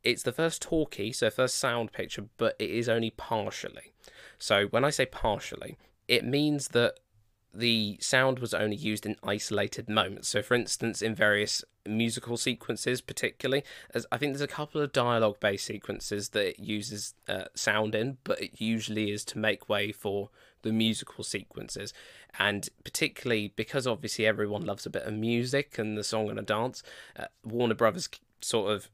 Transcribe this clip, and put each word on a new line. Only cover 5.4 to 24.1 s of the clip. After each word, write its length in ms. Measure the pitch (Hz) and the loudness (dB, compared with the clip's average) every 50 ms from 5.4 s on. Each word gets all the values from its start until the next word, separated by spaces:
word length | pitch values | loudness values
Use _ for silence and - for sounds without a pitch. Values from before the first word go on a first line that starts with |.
| - - - - - - - _ - _ _ _ _ - | -4 -8 -10 -10 -12 -14 -14 _ -20 _ _ _ _ 2
it 160 | 120 120 - | 2 4 4
means 440 | 120 131 143 151 151 147 143 135 - | 2 2 2 4 2 2 0 -4 2
that 300 | - 120 120 - - - _ _ _ - _ _ _ _ _ _ - | 2 4 4 4 2 -2 _ _ _ -20 _ _ _ _ _ _ -8
the 440 | 95 117 120 117 113 107 104 101 - | 0 2 2 4 4 2 0 -4 -4
sound 380 | - - - 127 131 135 127 127 | -2 2 4 4 4 4 2 0
was 160 | 123 110 - | -2 -2 0
only 220 | - 107 107 104 | 0 0 0 0
used 300 | - 147 107 107 104 - | -2 -2 -2 -2 -2 -4
in 80 | 107 107 - | -6 -6 -4
isolated 680 | - 101 104 107 - - 104 101 101 - - - - - | -2 -2 -2 -2 -2 -2 0 0 0 0 -2 -8 -6 0
moments. 380 | 107 110 98 92 101 - - | 2 2 2 2 -2 -8 -6
So, 160 | - - 104 | -2 -2 -2
for 120 | 104 - 123 | 2 2 2
instance, 480 | 123 107 - - - - 117 98 - | 2 2 -2 -4 -2 -2 -2 -2 0
in 120 | 101 113 110 | -2 -2 2
various 480 | 95 110 104 104 101 104 - - - - _ _ _ _ | 4 4 4 6 4 2 0 -2 -4 -6 _ _ _ _
musical 540 | 101 107 110 117 117 110 123 - 117 120 113 | -2 0 2 2 2 0 -4 -4 -4 -4 -2
sequences, 640 | - 135 120 - - - 117 - - 127 123 120 | 0 -2 -2 -2 -6 -6 -6 -2 -2 -2 -2 -2
particularly, 600 | - - - - - 113 - _ - 127 131 135 - - - - - - | -4 -8 -6 -4 -4 -4 -4 _ -2 0 0 0 -2 -4 -18 -18 -20 -4
as 140 | - 120 113 - | -4 -4 -2 -2
I 60 | - | -4
think 160 | 120 151 147 | -2 0 -2
there's 80 | 135 139 | -2 -2
a 60 | 143 | -4
couple 340 | 139 - - 151 147 - 156 | -4 -4 -6 -8 -4 -2 -2
of 120 | 143 135 | -2 2
dialogue-based 760 | - 135 120 120 120 113 110 107 101 - - 104 101 95 - | 2 2 4 4 4 6 4 4 2 2 2 2 2 2 -4
sequences 640 | - 107 101 - - 101 - - - 107 104 101 - | -6 -8 -8 -6 -8 -8 -6 -4 -4 -4 -2 -4 0
that 200 | - 107 101 92 | 0 2 2 2
it 80 | - - | 0 -4
uses, 560 | 101 110 107 104 104 120 107 104 - - - _ _ - | -6 -4 -4 -4 -4 -6 -8 -8 -10 -10 -12 _ _ -4
uh, 180 | 98 95 92 - _ | -4 -4 -4 -8 _
sound 400 | - - 113 104 107 110 107 110 | -2 0 2 4 4 2 2 2
in, 220 | 107 113 135 135 - _ | 0 0 -2 -4 -6 _
but 160 | - 107 - | -2 -2 -2
it 180 | 104 - - - | -2 -8 -6 -4
usually 520 | 110 110 113 113 110 - 107 107 107 101 | 0 0 0 0 -2 -4 -2 -2 0 0
is 120 | 104 104 - | -2 -4 -6
to 120 | - - 107 | -8 -6 0
make 300 | 107 107 104 - - - | 0 0 0 0 0 0
way 240 | 104 101 101 104 | 0 0 0 -2
for 380 | 104 - - 104 98 101 98 - _ - - - _ _ | -4 -6 -4 -2 -2 -2 -4 -6 _ -20 -20 -20 _ _
the 100 | - 110 | -2 0
musical 520 | 110 110 110 113 110 - - - - - 110 | 2 4 4 4 2 0 -6 -10 -12 -10 -8
sequences. 680 | - - 101 - _ - - - - - - 101 104 - - - - - - - _ - - | -6 -6 -6 -8 _ -14 -14 -12 -10 -10 -10 -10 -10 -12 -16 -20 -20 -20 -20 -20 _ -2 0
And 320 | 98 104 104 101 - - _ _ _ | 2 2 2 0 -4 -6 _ _ _
particularly 680 | - - - 160 143 - - - 127 117 107 104 101 _ | -8 -2 0 0 0 -2 -4 0 0 2 2 0 -4 _
because 320 | - 110 - - 139 123 | -6 -6 -2 -2 0 0
obviously 400 | 127 113 151 147 110 | 0 -2 -2 -4 -6